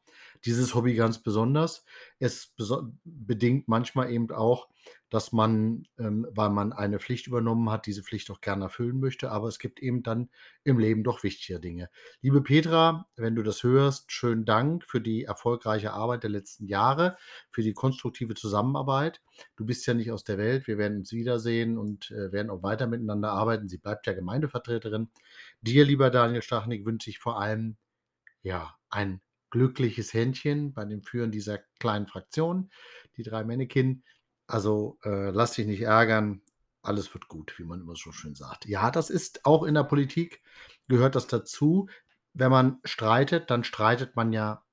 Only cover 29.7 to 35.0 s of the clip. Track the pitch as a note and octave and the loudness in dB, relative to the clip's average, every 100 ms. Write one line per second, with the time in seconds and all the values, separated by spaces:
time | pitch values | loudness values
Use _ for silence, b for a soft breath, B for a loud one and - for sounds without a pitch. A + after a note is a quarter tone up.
29.7 | B2+ B2 G#2 G#2 A2+ A#2+ C3 D3 D3 D3 | 2 -2 -2 -4 -2 -2 -2 -2 -2 -4
30.7 | C3+ G#2 G#2+ - A#2+ A#2 G#2+ G#2 G#2 - | -8 -10 -10 -8 -6 -4 -4 -6 -8 -10
31.7 | _ A#2 G#2 G2+ - - - E3 F3+ F#3+ | _ -2 -2 -4 -10 -8 -2 -2 -2 -6
32.7 | B B B B - A2+ A2 A2+ A#2+ B2+ | B B B B -14 -8 -6 -4 -4 0
33.7 | C#3 C3 C3 b b _ _ - A2+ G2+ | 2 2 0 b b _ _ -4 -2 2
34.7 | G#2+ G#2+ - | 2 0 -6